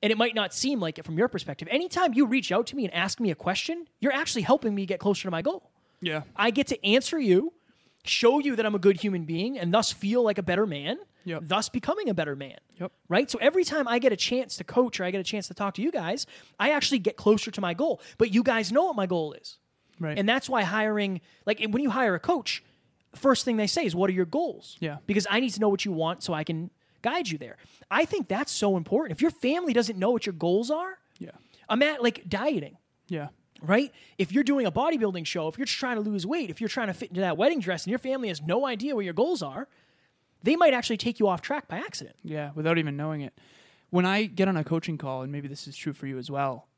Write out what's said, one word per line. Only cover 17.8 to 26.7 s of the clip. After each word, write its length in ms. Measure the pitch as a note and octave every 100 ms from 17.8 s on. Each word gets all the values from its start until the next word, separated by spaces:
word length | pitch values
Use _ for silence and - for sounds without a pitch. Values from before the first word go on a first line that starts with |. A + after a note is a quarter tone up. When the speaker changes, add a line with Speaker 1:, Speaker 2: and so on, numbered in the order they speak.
| D#4 - - -
Speaker 1:
But 160 | A#3
you 100 | G3+
guys 300 | B3 A3+ G3
know 120 | A#3+
what 120 | F4+ C4
my 100 | F#3+
goal 260 | F3+ D#3
is. 240 | - - - _ _ _ _
Speaker 2:
Right. 160 | E3 D3+
Speaker 1:
And 100 | G3+
that's 200 | B3+ -
why 140 | B3+
hiring, 580 | F#3 G#3+ G#3+ G#3+ G3+ F#3 _ _
like, 160 | - A3
when 220 | A3 G#3+
you 80 | C#4+
hire 240 | A3 A#3+
a 60 | F3
coach, 420 | - E4+ - - _ _ _ _ _
first 300 | - C#4 B3+
thing 120 | - A3+
they 100 | G#3
say 180 | -
is, 100 | C#4+ E3+
"What 120 | G3
are 20 |
your 100 | F#3 F3
goals?" 500 | C#4 E4+ G3 - -
Speaker 2:
Yeah. 180 | D#3+ D3 -
Speaker 1:
Because 200 | G3+ G3+
I 120 | G3+
need 100 | B3+
to 100 | G3+
know 80 | G#3
what 160 | G3
you 80 | G#3
want 300 | E3 D#3+ F3
so 100 | -
I 120 | D#3+
can 260 | D#3 D#3+ F3